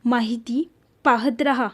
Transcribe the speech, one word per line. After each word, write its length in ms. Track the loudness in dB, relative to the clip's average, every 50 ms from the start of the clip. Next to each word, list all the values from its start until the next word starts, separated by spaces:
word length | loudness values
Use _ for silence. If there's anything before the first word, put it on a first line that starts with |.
| _
माहिती 640 | 0 0 0 0 -2 -4 -8 -6 -6 -4 -4 -4 -6 _ _ _ _ _ _ _
पाहत 380 | 2 2 2 2 -2 -2 0
रहा. 260 | 0 0 0 0 -2 -4